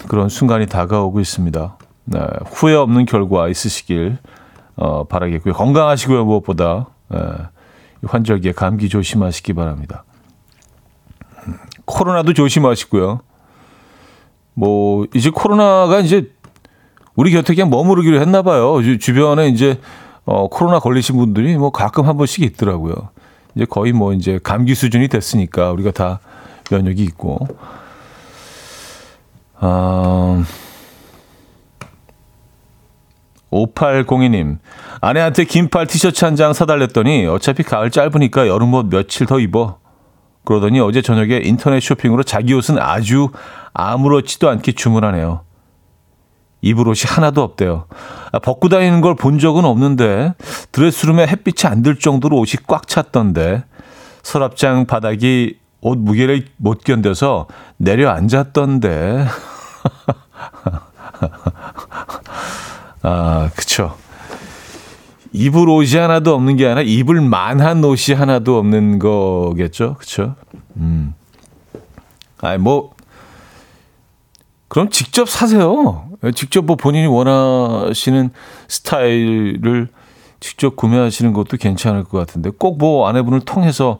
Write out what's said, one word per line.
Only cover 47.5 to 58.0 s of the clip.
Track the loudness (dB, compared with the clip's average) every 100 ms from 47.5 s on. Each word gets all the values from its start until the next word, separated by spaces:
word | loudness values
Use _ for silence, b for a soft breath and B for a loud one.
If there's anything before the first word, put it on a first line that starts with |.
| -2 -2 -2 -8 B B B B
아, | -4
벗고 | -4 0 2
다니는 | 2 4 4
걸 | 2
본 | 2 0 2
적은 | 2 2
없는데 | 2 2 2 2 2 0 -2 -4 B B B
드레스룸에 | 0 2 2 2 2 2
햇빛이 | 0 -2 -2 0
안 | 2
들 | 0 0
정도로 | 0 0 2 0
옷이 | 0 -4 -4
꽉 | -6 -2
찼던데 | -4 -2 0 0 0 0 -2 -8 B B B B B
서랍장 | -8 -4 -2 0 0 2 0
바닥이 | -2 -2 0 0 2 0 -6 _ _
옷 | -4 -2
무게를 | 0 2 2 0 -4 -4
못 | -2 -2
견뎌서 | 0 0 0 0 0 -2 -6 B B -4
내려앉았던데. | 0 2